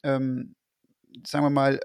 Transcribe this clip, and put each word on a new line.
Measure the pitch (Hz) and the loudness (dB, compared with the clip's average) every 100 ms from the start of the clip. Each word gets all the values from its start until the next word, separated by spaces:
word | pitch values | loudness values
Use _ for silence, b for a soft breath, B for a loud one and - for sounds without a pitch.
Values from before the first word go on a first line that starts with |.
ähm, | 143 135 131 127 - - _ _ _ _ _ - - | -2 -2 -2 -4 -8 -18 _ _ _ _ _ -20 -6
sagen | 147 147 | 0 2
wir | |
mal, | 143 135 135 | 4 2 2